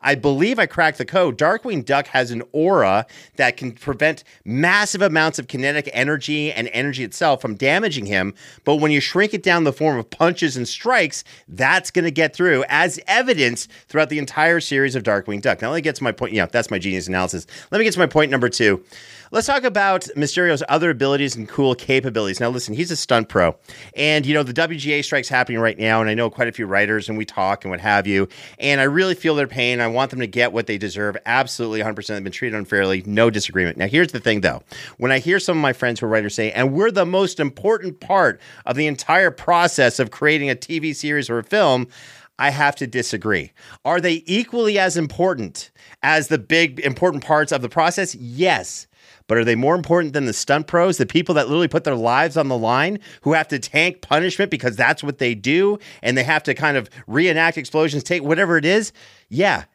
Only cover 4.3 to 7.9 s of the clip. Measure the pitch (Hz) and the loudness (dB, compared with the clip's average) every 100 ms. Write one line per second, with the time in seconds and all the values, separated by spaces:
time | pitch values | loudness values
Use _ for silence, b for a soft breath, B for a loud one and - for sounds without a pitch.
4.3 | b - 120 165 202 208 202 196 156 160 | b -6 0 2 2 0 0 2 2 2
5.3 | - 127 131 135 147 143 120 135 151 - | 0 -8 -4 -2 -2 -4 -2 0 -2 -2
6.3 | 151 151 - 117 117 139 127 120 - 165 | -4 -4 -4 -4 -4 -4 -4 -8 -2 2
7.3 | 135 123 104 135 165 220 | 2 -2 0 2 2 0